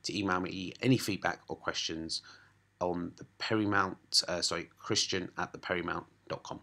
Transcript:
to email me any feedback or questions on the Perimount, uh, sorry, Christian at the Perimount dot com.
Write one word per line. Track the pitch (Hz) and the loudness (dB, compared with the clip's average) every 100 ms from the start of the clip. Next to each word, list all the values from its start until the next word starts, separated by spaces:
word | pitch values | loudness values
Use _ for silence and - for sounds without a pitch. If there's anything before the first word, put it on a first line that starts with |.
to | - 104 | -4 -2
email | 98 90 | 2 2
me | 92 90 90 - | 0 -4 -6 0
any | 123 123 | 4 4
feedback | - 95 92 - - | 4 0 0 -2 -8
or | 80 | -6
questions | - 82 - 82 80 - - - - _ _ _ | -4 -2 -4 -4 -4 -6 -8 -20 -20 _ _ _
on | 90 87 85 - | 0 0 -4 -8
the | - _ | -20 _
Perimount, | - 110 104 101 95 - _ - - | 0 2 4 4 2 -2 _ 0 2
uh, | 87 | 0
sorry, | - 85 85 _ | 0 -2 -6 _
Christian | - 107 - 95 92 - | 0 0 2 0 -2 -4
at | 90 | -6
the | - | -6
Perimount | - 90 85 82 - _ - | -2 -2 0 -4 -8 _ -10
dot | - | -8
com. | - 76 | -8 -12